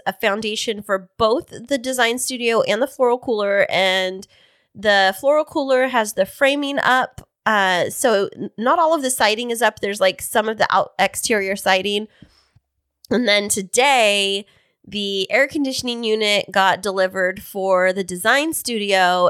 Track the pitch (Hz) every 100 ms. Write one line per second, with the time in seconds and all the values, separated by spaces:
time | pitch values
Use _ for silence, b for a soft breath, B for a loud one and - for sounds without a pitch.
0 | - 190 220 208 220 214 - 208 - 190
1 | 180 - 226 262 - - 233 277 254 254
2 | 226 240 - 247 233 226 - 208 285 -
3 | 247 247 254 214 202 202 - 175 190 185
4 | 185 190 - b b b b - 208 202
5 | 190 196 277 302 311 320 269 254 262 240
6 | 214 - 196 - 269 285 285 277 - 254
7 | 247 - - _ - 208 190 180 120 -
8 | 247 202 196 - 196 - 240 339 320 320
9 | 262 - 214 214 240 233 226 220 214 202
10 | 190 180 - 226 214 220 - 190 - -
11 | 190 - - 220 190 202 196 190 196 208
12 | 214 b b b b b _ _ _ _
13 | - 226 233 208 208 214 190 233 269 262
14 | 214 202 196 196 202 b b b - 208
15 | 202 196 185 240 277 311 269 262 247 233
16 | 226 220 214 202 - 196 190 180 208 190
17 | 185 190 180 196 - 202 190 185 185 185
18 | 185 180 220 269 311 311 - 226 202 190
19 | 180 180